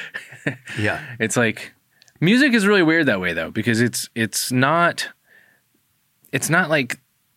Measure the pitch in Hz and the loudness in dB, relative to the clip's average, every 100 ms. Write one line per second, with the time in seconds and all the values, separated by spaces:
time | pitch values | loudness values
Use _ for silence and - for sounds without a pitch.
0 | - - - - - 120 - - 104 80 | -12 -14 -16 -10 -10 -10 -12 -4 -4 -4
1 | - 120 113 127 113 107 - _ _ _ | -8 -6 -2 0 0 -2 -12 _ _ _
2 | _ - 160 247 294 233 196 202 160 165 | _ -2 2 4 4 4 4 4 4 4
3 | 143 98 90 82 80 110 117 113 120 - | 2 0 -2 -4 -4 -4 0 2 2 -2
4 | - 117 110 - - 127 135 165 170 - | -8 -4 -4 -4 -4 0 2 2 0 0
5 | - - _ _ _ _ _ _ _ _ | -8 -12 _ _ _ _ _ _ _ _
6 | _ _ _ 131 - 170 165 151 120 - | _ _ _ -6 0 0 2 0 -2 -8
7 | _ _ _ | _ _ _